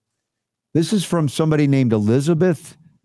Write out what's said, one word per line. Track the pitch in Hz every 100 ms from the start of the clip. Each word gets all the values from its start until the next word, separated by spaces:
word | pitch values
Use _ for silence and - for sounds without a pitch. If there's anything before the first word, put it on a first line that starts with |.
| _ _ _ _ _ _ _
this | 151 165
is | 214
from | 160 175 151
somebody | - 160 151 143
named | 139 127
Elizabeth. | 110 104 123 143 165 185 165 - - _ _